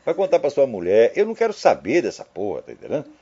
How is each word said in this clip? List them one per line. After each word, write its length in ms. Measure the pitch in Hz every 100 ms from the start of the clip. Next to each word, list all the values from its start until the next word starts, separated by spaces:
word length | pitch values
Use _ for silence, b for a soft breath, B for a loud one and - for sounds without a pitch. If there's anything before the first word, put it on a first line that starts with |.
vai 100 | -
contar 240 | 170 190 175
pra 120 | 143
sua 180 | 139 135
mulher. 460 | 104 87 104 120 -
Eu 100 | 214
não 80 |
quero 200 | 220 226
saber 480 | 202 180 101 95 160
dessa 240 | 113 - -
porra, 380 | - 101 76
tá 100 | -
entendendo? 320 | 58 98 135 139 -